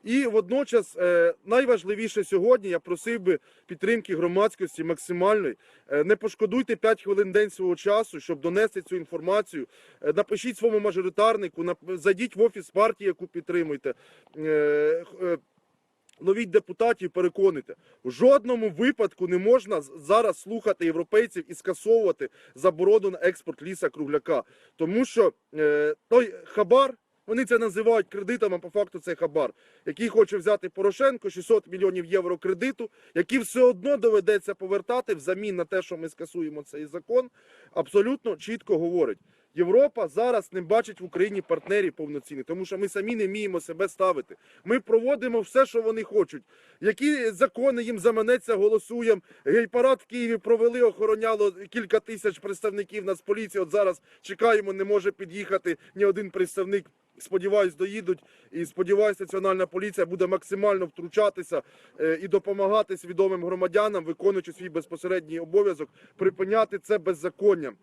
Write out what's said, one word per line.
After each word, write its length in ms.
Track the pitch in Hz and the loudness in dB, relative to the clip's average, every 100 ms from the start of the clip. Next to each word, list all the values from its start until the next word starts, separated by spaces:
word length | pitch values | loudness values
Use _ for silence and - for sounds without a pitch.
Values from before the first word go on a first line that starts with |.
І 220 | 214 254 262 | 0 0 2
водночас, 680 | 214 180 262 269 233 185 - | 0 0 -2 0 0 -2 -2
е, 360 | 180 175 170 - 185 | 2 4 2 0 0
найважливіше 800 | 240 269 220 180 208 220 214 | 0 4 0 0 -4 -4 -4
сьогодні, 460 | 185 196 202 202 196 | 0 2 4 4 2
я 100 | 170 | -6
просив 400 | - 175 - 233 | -4 -8 -4 -2
би 200 | 185 160 _ _ _ | 0 0 _ _ _
підтримки 500 | 175 196 233 - 160 | -6 -2 -2 -2 -2
громадськості 680 | 170 185 214 - 180 - | 0 2 0 0 -8 -6
максимальної. 720 | 165 160 - 175 190 214 160 107 _ _ _ | -4 -4 -4 0 2 2 -2 -8 _ _ _
Е, 140 | 143 | -2
не 120 | 156 214 | 2 0
пошкодуйте 600 | 214 - 214 240 262 214 | -2 -2 -2 0 -2 0
п'ять 280 | 220 220 | 0 0
хвилин 280 | 196 196 196 | 0 0 2
день 180 | 196 208 | 2 0
свого 260 | - 185 175 | -2 -4 -2
часу, 440 | 202 208 220 156 | 0 0 -2 -10
щоб 200 | - 151 | -8 -6
донести 420 | 170 185 214 190 | -2 0 0 -2
цю 140 | 160 185 | -8 -10
інформацію. 720 | 156 165 170 202 196 160 123 _ _ _ | -8 -8 -2 -2 -2 -10 -12 _ _ _
Е, 120 | 147 | -2
напишіть 440 | 156 202 202 247 220 | 0 -2 -4 -4 -2
своєму 220 | 226 214 | 0 2
мажоритарнику, 840 | 208 180 185 185 220 220 185 - | 0 -2 -4 2 2 2 -4 -6
нап-, 340 | 170 175 180 185 | -6 -6 -8 -2
зайдіть 380 | 190 190 247 185 | 0 0 -4 2
в 60 | |
офіс 280 | 226 208 170 | 2 2 -4
партії, 380 | 190 220 214 202 | 2 2 2 -4
яку 200 | 170 180 | -4 -8
підтримуєте. 680 | 175 160 175 160 143 139 120 _ _ _ 151 | -12 -4 -2 -2 -4 -6 -8 _ _ _ -8
Е, 680 | 156 151 147 147 151 165 170 | -2 2 2 2 2 0 -6
х-, 200 | 180 180 | -8 -4
е, 120 | 160 _ _ _ _ _ _ _ _ | -4 _ _ _ _ _ _ _ _
ловіть 300 | 170 202 214 | 0 0 2
депутатів, 600 | 208 - 175 233 233 180 | 0 0 -2 0 0 -4
переконуйте. 640 | 180 180 - 196 156 - - _ _ | -2 -2 2 0 0 -12 -20 _ _
В 80 | 127 | -12
жодному 580 | 123 247 277 214 240 220 | 4 6 6 4 -2 -2
випадку 580 | 156 247 294 208 _ 180 | 0 0 2 -2 _ -2
не 100 | 180 | 0
можна 440 | 196 247 196 185 | 4 2 2 -6
з-, 100 | 135 160 | -6 -18
зараз 400 | 143 214 226 165 | 2 2 2 -2
слухати 480 | 190 226 214 185 170 | -8 -4 -2 0 0
європейців 580 | 160 170 214 233 180 160 | -2 2 2 2 -6 -12
і 60 | |
скасовувати 760 | 170 - 175 214 226 202 160 131 _ - 127 | -10 -8 -6 2 4 4 -2 -6 _ -20 0
заборону 540 | 180 160 185 214 190 | 0 2 4 4 2
на 100 | 180 | 0
експорт 400 | 175 180 - 156 | 0 0 -12 -12
ліса 280 | 160 185 151 | -10 -4 -6
кругляка. 540 | 151 143 147 - 143 - _ _ _ | -4 -2 -2 0 -4 -4 _ _ _
Тому 300 | 160 214 254 | -2 0 0
що, 280 | 226 185 - _ 151 | 2 2 2 _ -2
е, 400 | 151 147 151 151 _ | 0 2 0 -4 _
той 260 | 240 226 - - | 2 2 -8 -6
хабар, 480 | - 190 254 269 240 _ _ - | -2 4 6 4 -2 _ _ -6
вони 180 | 226 240 | -4 0
це 120 | 233 | 0
називають 500 | 226 185 220 226 196 | 0 0 2 2 0
кредитом, 440 | 202 196 240 214 | -6 -6 -2 -2
а 60 | 180 | -2
по 100 | 175 | -4
факту 300 | 208 196 170 | -4 -4 -6
це 160 | 180 165 | -10 -4
хабар, 380 | 165 151 123 - _ _ - | -2 0 -2 -6 _ _ -12
який 240 | 151 226 | -4 0
хоче 280 | 214 202 196 | 4 4 2
взяти 320 | 175 208 185 | 0 0 -2
Порошенко, 600 | - 196 190 269 247 202 | -2 -2 2 0 2 -8
шістсот 380 | 180 170 220 160 | -10 2 2 2
мільйонів 380 | 185 190 180 170 | -2 0 0 0
євро 320 | 190 175 175 | 0 0 -2
кредиту, 520 | 185 185 254 - 226 _ _ 165 | -2 -2 -4 -4 -12 _ _ -4
які 240 | 185 262 | 0 -2
все 220 | 220 247 | -2 4
одно 360 | 247 190 233 285 | 4 4 -2 2
доведеться 560 | 226 214 180 202 - | 4 4 2 0 -2
повертати 640 | 196 185 196 180 247 247 175 | -8 -4 -4 -2 -4 -4 -6
взамін 400 | 139 185 208 180 | -4 -4 -4 -6
на 100 | 165 | -4
те, 160 | 190 | -4
що 160 | - 170 | -4 -12
ми 120 | 160 | -12
скасуємо 540 | - 165 175 156 151 | -12 -12 -8 -8 -10
цей 220 | 143 151 151 | -14 -14 -12
закон, 440 | 165 160 247 247 _ _ _ _ | -14 -2 -2 -2 _ _ _ _
абсолютно 640 | - 165 202 214 277 233 165 | -6 0 2 2 -2 -6 -8
чітко 420 | - 220 - 170 | -8 -10 -2 0
говорить. 420 | 170 175 135 101 _ _ _ 151 | 0 0 0 -2 _ _ _ -2
Європа 500 | 175 220 285 - 175 | 4 4 4 0 -4
зараз 460 | 143 240 233 - | 0 0 0 -2
не 80 | 185 | -10
бачить 400 | 165 220 220 190 | 0 0 0 -12
в 20 | |
Україні 380 | 180 170 208 196 | -10 -2 0 -2
партнерів 520 | - 160 - 208 180 | -4 -4 0 -2 -2
повноцінних, 520 | - 151 147 - 139 127 | -4 -10 -10 -10 -14 -8
тому 200 | 175 185 | -8 -6
що 120 | 190 | -6
ми 100 | 202 | -6
самі 280 | 202 208 233 | -4 -6 -4
не 120 | 196 | -4
вміємо 320 | 208 208 175 | -4 -4 -4
себе 280 | - 165 190 | -8 -4 -4
ставити. 480 | - 185 156 - - _ _ - | 0 0 0 -6 -18 _ _ -2
Ми 140 | 247 | -2
проводимо 600 | - 226 247 277 247 233 | 2 0 2 0 0 -4
все, 240 | 196 262 269 | 0 2 2
що 160 | 233 | 0
вони 220 | 220 220 | -2 -4
хочуть. 400 | 208 208 175 147 _ _ _ _ | 0 0 0 -4 _ _ _ _
Які 500 | 202 208 285 294 226 | -4 0 0 0 -2
закони 520 | 180 277 - 269 240 | 0 -2 2 0 0
їм 160 | 226 220 | -4 0
заманеться, 560 | 202 220 220 247 - 208 | 0 2 0 0 0 0
голосуємо. 680 | 208 220 - 240 226 202 _ - 135 | 2 2 -2 -4 0 0 _ -8 0
Гей-парад 560 | 202 226 247 262 262 | 2 2 2 2 2
в 40 | _ | _
Києві 320 | 247 233 226 | -6 -4 -4
провели, 440 | 208 233 233 247 | 0 2 2 4
охороняло 720 | 240 190 220 220 226 220 208 | 2 2 -2 0 0 0 0
кілька 480 | 180 196 240 196 220 | -2 -10 -8 -2 -2
тисяч 400 | - 220 214 170 | -2 -6 -6 -6
представників 640 | 202 190 214 202 202 208 190 | -10 -6 -6 -6 -8 -8 -6
Нацполіції. 560 | 185 - 208 214 202 | -6 -4 -6 -4 -4
От 100 | 170 | -2
зараз 300 | 202 196 175 _ _ | 0 0 -2 _ _
чекаємо, 520 | - 196 233 214 196 | -16 0 2 2 0
не 100 | 190 | -6
може 280 | 196 208 190 | 0 0 0
під'їхати 640 | - 185 190 190 190 180 156 - 190 | -6 -14 -12 -4 -2 -2 -6 -10 0
ні 100 | 202 | 0
один 240 | 190 202 | 0 -4
представник. 600 | 190 180 - 185 202 - _ _ _ | -4 -4 -2 -4 -4 -6 _ _ _
Сподіваюсь, 580 | - 190 190 208 190 147 | -6 -4 2 2 2 -2
доїдуть. 440 | 185 214 185 180 _ _ _ | -6 -6 -4 -6 _ _ _
І 140 | 165 165 | -10 -8
сподіваюсь, 540 | - 180 202 214 196 | -6 0 2 2 0
Національна 460 | 190 190 190 185 185 | -6 -2 -2 0 -2
поліція 400 | 180 208 196 170 | -4 -6 -4 -4
буде 220 | 180 180 | 0 0
максимально 580 | 190 - 196 208 196 175 | -2 -4 0 0 0 -2
втручатися, 760 | - 170 214 208 185 170 160 - _ _ - | -8 -4 0 0 0 -6 -6 -6 _ _ -4
е, 200 | 160 160 | -2 -2
і 60 | 190 | 0
допомагати 720 | 196 - 196 196 214 208 185 | -2 0 -2 2 2 0 -6
свідомим 480 | 175 175 196 185 175 | -8 0 0 0 -4
громадянам, 600 | 180 180 180 214 202 160 | -2 0 2 0 -2 -6
виконуючи 480 | 160 196 196 170 | -2 0 0 -6
свій 160 | 151 180 | -14 -8
безпосередній 720 | 160 156 165 180 185 156 165 | -8 -8 -10 -4 -4 -4 -12
обов'язок, 500 | 160 190 202 156 151 _ _ _ | 0 2 2 -2 -10 _ _ _
припиняти 640 | 190 185 190 220 220 196 | -2 0 0 0 0 -4
це 180 | - 208 | -2 -2
беззаконня. 760 | 165 165 170 - 202 180 139 98 | 0 -4 -6 0 2 2 -2 -12